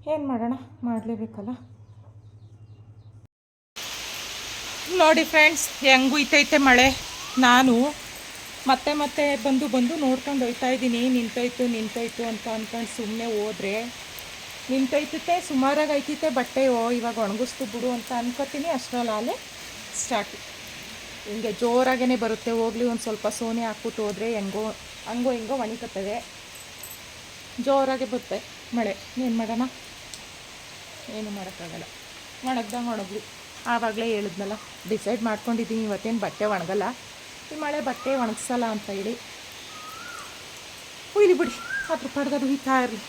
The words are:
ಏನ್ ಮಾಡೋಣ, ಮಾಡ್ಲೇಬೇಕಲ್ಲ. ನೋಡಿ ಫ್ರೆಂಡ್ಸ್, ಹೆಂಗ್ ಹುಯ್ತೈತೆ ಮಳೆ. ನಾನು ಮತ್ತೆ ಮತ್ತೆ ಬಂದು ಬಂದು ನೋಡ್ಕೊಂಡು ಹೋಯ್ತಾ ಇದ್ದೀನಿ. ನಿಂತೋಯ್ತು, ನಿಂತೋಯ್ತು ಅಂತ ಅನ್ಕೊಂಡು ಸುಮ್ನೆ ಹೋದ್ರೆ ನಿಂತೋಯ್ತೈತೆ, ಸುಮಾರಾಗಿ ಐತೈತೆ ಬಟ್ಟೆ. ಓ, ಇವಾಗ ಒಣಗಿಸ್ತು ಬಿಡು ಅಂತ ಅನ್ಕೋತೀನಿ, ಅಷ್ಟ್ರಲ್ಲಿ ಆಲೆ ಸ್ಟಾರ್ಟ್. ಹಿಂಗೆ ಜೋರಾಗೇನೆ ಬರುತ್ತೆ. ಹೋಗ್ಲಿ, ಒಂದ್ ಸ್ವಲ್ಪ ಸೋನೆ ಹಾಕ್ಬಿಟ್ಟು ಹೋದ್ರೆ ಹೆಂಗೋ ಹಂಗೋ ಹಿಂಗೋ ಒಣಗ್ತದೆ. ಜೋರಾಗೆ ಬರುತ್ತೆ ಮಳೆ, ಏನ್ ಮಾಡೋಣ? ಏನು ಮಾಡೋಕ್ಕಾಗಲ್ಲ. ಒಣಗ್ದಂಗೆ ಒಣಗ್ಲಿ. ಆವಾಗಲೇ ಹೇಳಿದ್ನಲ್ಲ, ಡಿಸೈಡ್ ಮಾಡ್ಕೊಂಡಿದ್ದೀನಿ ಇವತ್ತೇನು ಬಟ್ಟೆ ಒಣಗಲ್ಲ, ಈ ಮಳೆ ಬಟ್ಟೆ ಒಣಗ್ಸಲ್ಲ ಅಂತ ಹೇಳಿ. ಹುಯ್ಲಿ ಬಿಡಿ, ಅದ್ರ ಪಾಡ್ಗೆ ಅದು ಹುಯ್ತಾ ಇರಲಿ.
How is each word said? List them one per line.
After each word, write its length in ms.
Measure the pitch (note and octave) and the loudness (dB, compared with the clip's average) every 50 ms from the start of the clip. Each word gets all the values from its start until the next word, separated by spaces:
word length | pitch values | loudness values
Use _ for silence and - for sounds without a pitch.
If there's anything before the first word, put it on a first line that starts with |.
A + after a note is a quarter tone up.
| - D4+ D4+ | -2 -2 -2
ಏನ್ 140 | D#4 D4 C#4 | -2 0 -2
ಮಾಡೋಣ, 260 | C4 A#3 A3+ A#3 B3+ B3+ - - - - - | -2 0 0 -2 -2 -4 -6 -14 -16 -6 -4
ಮಾಡ್ಲೇಬೇಕಲ್ಲ. 640 | A#3+ A#3 A3 A3 A3+ A#3 G#3+ A3 A3+ - - G3 G#3+ B3+ B3 - - - - - - - - - - - - - - - - - - - - - - - - - - - - - - - - - - _ _ _ _ _ _ _ _ _ - - - - - - - - - - - - - - - - - - - - - - - F4 F#4 | -2 -2 -2 -2 -4 -6 -6 -6 -8 -8 -10 -8 -8 -8 -10 -10 -18 -20 -20 -20 -20 -20 -20 -20 -20 -20 -20 -20 -20 -20 -20 -20 -20 -20 -20 -20 -20 -20 -20 -20 -20 -20 -20 -20 -20 -20 -20 -20 -20 _ _ _ _ _ _ _ _ _ -10 -10 -8 -8 -8 -8 -8 -8 -10 -10 -10 -10 -10 -10 -10 -10 -10 -10 -10 -8 -8 -6 0 6 8
ನೋಡಿ 260 | E4+ D#4 D#4+ D#4 D#4+ | 10 10 10 8 6
ಫ್ರೆಂಡ್ಸ್, 460 | - - D#4 D4+ D#4 E4 C#4+ - - - - | 6 8 8 8 8 8 4 -2 -2 -4 2
ಹೆಂಗ್ 320 | - C#4 C4 B3+ C4 C4+ | 6 8 8 8 8 6
ಹುಯ್ತೈತೆ 460 | B3 D4+ C#4+ - - D4 C#4+ - - D4+ | 4 4 4 6 6 6 6 8 6 6
ಮಳೆ. 320 | C#4+ C4+ B3+ B3 B3 C4+ C4 - - - - - - - - - | 8 10 10 10 10 8 6 4 -4 -8 -10 -10 -10 -4 2 6
ನಾನು 680 | B3+ B3 B3 B3 C4 C4 A#3+ A3+ B3 D4 D4 - - - - - - - - - - - - - - C4 | 8 8 10 10 10 8 8 6 6 2 0 -4 -12 -14 -14 -14 -14 -14 -14 -14 -14 -14 -14 -6 2 2
ಮತ್ತೆ 260 | C4 B3 - D4 D4 | 2 4 4 0 2
ಮತ್ತೆ 420 | D4+ D4 D4 - - D4 C#4+ C#4 | 2 0 0 2 2 2 2 2
ಬಂದು 320 | C#4 A3 C#4 C4+ C4 C#4+ C#4+ | 2 2 4 4 4 2 4
ಬಂದು 280 | G#3+ B3+ B3 A#3+ D#4+ | 4 4 4 4 2
ನೋಡ್ಕೊಂಡು 500 | E4+ D4 C4 B3+ B3+ B3+ - C#4+ C#4 B3+ | 2 2 2 2 2 0 -2 0 2 2
ಹೋಯ್ತಾ 220 | A#3 B3 - - B3+ | 0 0 0 0 0
ಇದ್ದೀನಿ. 420 | B3+ C4 B3+ B3+ A#3 A#3 A#3+ C4 | 2 2 2 2 2 2 2 4
ನಿಂತೋಯ್ತು, 580 | B3+ B3 A#3 A3 - B3 A#3+ B3 B3 - B3+ B3 | 4 2 2 0 -2 0 -2 -2 0 0 0 2
ನಿಂತೋಯ್ತು 600 | A#3 A3+ A3 G#3+ - A#3+ A#3 A#3 - - A#3 A#3 | 2 0 -2 -4 -4 -4 -4 -4 -4 -4 -4 -4
ಅಂತ 200 | A3+ G#3 - A#3+ A3 | -4 -4 -4 -4 -4
ಅನ್ಕೊಂಡು 340 | A3 A3 G#3 - A#3 A#3 A#3 - - | -4 -4 -6 -4 -6 -6 -6 -6 -6
ಸುಮ್ನೆ 280 | A#3 G#3 A3 A3+ A3+ | -4 -4 -2 -2 -2
ಹೋದ್ರೆ 800 | A#3 A3+ G#3 G#3 G#3+ G#3+ - G3+ G3 G3 A3 A#3 A#3+ B3 - - - - - - - - - - - - - - - | -2 0 0 0 -2 -4 -4 -4 -2 -2 -2 -4 -6 -8 -12 -14 -14 -12 -14 -14 -14 -14 -14 -14 -14 -14 -14 -4 -2
ನಿಂತೋಯ್ತೈತೆ, 720 | B3+ C4+ C4+ B3+ D#4 C#4+ D4+ D4 - D#4+ - - F4 F4+ | 2 2 2 4 2 2 0 0 -4 -6 0 2 0 0
ಸುಮಾರಾಗಿ 500 | F4+ - D#4 C4 C4 C4+ C#4+ D4 D4+ D4 | 2 0 2 4 4 4 4 4 2 2
ಐತೈತೆ 380 | D4+ C#4+ - - D4+ - - D#4 | 2 0 0 0 -4 0 0 0
ಬಟ್ಟೆ. 380 | C4 - A#3+ - - C4 C4+ C4+ | 2 2 0 0 2 4 4 4
ಓ, 220 | B3 A#3 A3+ A#3 | 6 4 4 2
ಇವಾಗ 260 | B3 A#3+ A3+ A#3 A#3 A3 | 2 0 0 -2 0 0
ಒಣಗಿಸ್ತು 480 | A3+ G3 G3 A3 B3 B3+ - - C4+ | 0 0 2 0 -2 -2 -2 -6 -6
ಬಿಡು 260 | G#3+ G3+ A#3+ A3+ B3+ | -4 -4 -2 -2 0
ಅಂತ 200 | B3 A#3+ A3+ - C4 A#3+ | -2 -2 -4 -4 -2 -2
ಅನ್ಕೋತೀನಿ, 520 | A#3+ B3 B3 - C#4 C4+ - D4 C#4 E4+ | 0 -2 -2 -2 -4 -4 -2 -4 -2 0
ಅಷ್ಟ್ರಲ್ಲಿ 420 | D#4+ C4+ - - - B3 A#3+ A#3 | 0 -2 -2 -2 -2 -2 0 0
ಆಲೆ 240 | G#3+ G#3+ G#3+ B3 F#4+ C5 - - - - - - - - - - - - - | 0 0 0 -2 -2 -4 -6 -12 -14 -14 -14 -14 -14 -14 -14 -10 -6 -6 -4
ಸ್ಟಾರ್ಟ್. 240 | - B3+ G#3+ G#3 - - - - - - - - - - - - - - - - - - - - G#3 | 0 0 0 -2 -2 -8 -12 -12 -14 -14 -14 -14 -14 -14 -14 -14 -14 -14 -14 -14 -14 -14 -12 -10 -8
ಹಿಂಗೆ 220 | G#3 A3+ A3 A3+ G#3 | -6 -4 -2 -4 -2
ಜೋರಾಗೇನೆ 640 | - A#3+ A#3 A#3 B3 B3+ B3+ B3+ B3 B3+ B3+ B3+ | 0 2 4 4 6 6 4 4 4 4 4 4
ಬರುತ್ತೆ. 360 | B3 A3+ A3+ A3 A3 - A#3+ | 4 2 0 0 0 0 0
ಹೋಗ್ಲಿ, 320 | A#3 A3+ A3+ A3+ G#3+ A3+ A#3+ | 0 2 2 0 0 2 0
ಒಂದ್ 160 | B3 A#3 A3+ | 2 0 0
ಸ್ವಲ್ಪ 280 | - A#3 A3 G#3+ - G#3+ | -2 -4 -4 -2 -2 -2
ಸೋನೆ 340 | G#3 - A#3+ A3+ A3+ A#3 | -2 -2 -4 -2 -2 0
ಹಾಕ್ಬಿಟ್ಟು 420 | A#3 A3+ G#3+ - - A3+ A3 - G#3+ | -2 -2 -4 -4 -6 -6 -4 -2 -2
ಹೋದ್ರೆ 300 | G#3 G3+ F3+ G#3+ A3+ A#3 | -2 -2 -2 -2 -2 -2
ಹೆಂಗೋ 320 | G#3+ G3+ G3 F#3+ G3+ G#3+ A3 - - - - - - - - | -2 -2 -2 -2 -2 -2 -2 -4 -6 -12 -16 -16 -14 -10 -6
ಹಂಗೋ 220 | A3 A#3+ B3 C4 | -2 0 2 2
ಹಿಂಗೋ 220 | B3+ A#3 A3 A3 C4 | 0 0 -2 -2 -2
ಒಣಗ್ತದೆ. 720 | C4+ A#3+ A3 A3+ A#3+ A#3+ - - F#3+ G3 G3 G#3 A#3+ A#3+ - - - - - - - - - - - - - - - - - - - - - - - - - - - A#3+ | -2 -2 -2 -4 -6 -8 -8 -6 -4 -4 -2 -4 -4 -6 -10 -16 -18 -18 -16 -16 -16 -16 -16 -16 -16 -16 -16 -16 -16 -16 -16 -16 -16 -16 -16 -16 -16 -16 -16 -8 -4 2
ಜೋರಾಗೆ 400 | C4 C4+ C#4 C4+ C4 C4 C4 C4 | 4 4 4 4 4 2 0 -2
ಬರುತ್ತೆ 380 | B3 A3+ A#3+ A#3+ - - G#3 - - - - - - - | -2 -2 -4 -4 -4 -6 -6 -6 -10 -16 -16 -14 -4 -2
ಮಳೆ, 220 | A#3+ A3+ G3+ G3 - - - - B3 | 0 0 0 -2 -6 -10 -12 -6 -4
ಏನ್ 200 | B3+ B3+ A3+ A3+ | -2 0 0 0
ಮಾಡೋಣ? 240 | A3+ G#3+ A3+ A3+ B3 C4 - - - - - - - - - - - - - - - - - - - - - - - - - - - - | 0 0 0 0 -2 -2 -4 -10 -16 -16 -16 -16 -16 -16 -16 -16 -16 -16 -16 -18 -18 -18 -18 -16 -16 -16 -16 -16 -16 -16 -16 -16 -14 -10
ಏನು 220 | A3 G#3+ G#3+ G#3+ | -8 -8 -8 -6
ಮಾಡೋಕ್ಕಾಗಲ್ಲ. 520 | G3+ G3+ F#3+ F3+ - - E3+ E3+ D#3+ E3+ - - - - - - - - - - - - - B3+ | -8 -8 -10 -10 -12 -12 -12 -12 -10 -12 -12 -12 -14 -16 -18 -16 -16 -16 -16 -16 -16 -8 -4 -2
ಒಣಗ್ದಂಗೆ 400 | C4 B3 A#3 G#3 A#3+ A#3+ A#3+ A#3+ | -2 -2 -2 -2 -4 -4 -2 -2
ಒಣಗ್ಲಿ. 300 | A#3 G#3 G3 F3+ G3 G#3+ - - - - - - - - - - | -4 -4 -4 -6 -8 -8 -10 -10 -16 -16 -16 -16 -16 -10 -2 0
ಆವಾಗಲೇ 380 | A#3+ A#3 A3 A3+ G#3+ G#3 A3+ | 0 2 2 0 -2 0 0
ಹೇಳಿದ್ನಲ್ಲ, 480 | A#3 A3+ G#3 G3+ G3+ E3 F3+ G3+ G3 G#3 G#3+ - - - - - F3+ | 0 0 0 0 -2 -4 -4 -4 -4 -6 -6 -8 -14 -16 -14 -4 -2
ಡಿಸೈಡ್ 320 | A3 G#3 - G3 A3+ A#3+ A3+ | -2 -2 0 0 -2 0 0
ಮಾಡ್ಕೊಂಡಿದ್ದೀನಿ 600 | A#3 G#3+ G#3 - - A#3 A3+ A#3 - A3 A3+ A3 | -2 -2 -2 -2 -2 0 0 0 -2 -2 -2 0
ಇವತ್ತೇನು 360 | G#3+ G3+ F#3 - A3 A#3 A#3 | -2 -2 -2 -2 -2 0 0
ಬಟ್ಟೆ 260 | G3+ F3 - - G#3 | 0 -2 -2 0 0
ಒಣಗಲ್ಲ, 380 | G#3+ G#3 F#3 E3+ E3 F#3+ G#3 F#3 G#3 B3+ - - - - - - - - - - - | 0 0 0 -2 -2 0 0 0 -2 -4 -6 -12 -18 -18 -18 -18 -18 -18 -16 -14 -12
ಈ 40 | D#4 | -8
ಮಳೆ 260 | D4+ D#4 D4 D4 D4+ | -6 -4 -2 -2 -2
ಬಟ್ಟೆ 340 | C4 C4 B3 - - B3+ C4+ | -2 -2 -4 -2 -2 0 0
ಒಣಗ್ಸಲ್ಲ 500 | C4+ B3 A3 A#3 - - - B3+ B3 A#3+ | 2 2 0 0 -4 -4 -2 0 0 0
ಅಂತ 240 | A3+ A3 G#3 G#3 - | 0 -2 -4 -4 -6
ಹೇಳಿ. 240 | G3+ G3 G3 G#3+ A#3+ A#3+ - - - - - - - - - - - - - C6+ C6+ C6+ - - C6+ - - - - - - - - - - - - - - - - - - - - | -6 -4 -2 -4 -4 -6 -8 -14 -16 -16 -16 -16 -16 -16 -16 -14 -14 -14 -14 -14 -14 -12 -12 -12 -12 -12 -12 -12 -14 -14 -16 -16 -16 -16 -16 -16 -16 -16 -16 -16 -16 -16 -16 -4 4
ಹುಯ್ಲಿ 200 | G4+ G#4 F4+ F4+ | 6 8 8 8
ಬಿಡಿ, 180 | C4+ E4 - - - - - - - - - E4 | 8 6 0 0 -6 -6 -4 -4 -4 0 -2 -2
ಅದ್ರ 140 | - - C4+ - | -2 -2 -4 -2
ಪಾಡ್ಗೆ 200 | C#4+ C#4+ B3 C4 | 0 0 2 2
ಅದು 120 | C#4+ A#3 C4 | 2 2 2
ಹುಯ್ತಾ 340 | C#4 C#4 - C4 C4 C4 | 2 0 2 2 4 4
ಇರಲಿ. 180 | B3 A#3+ A3 G3+ - | 4 2 -2 -6 -10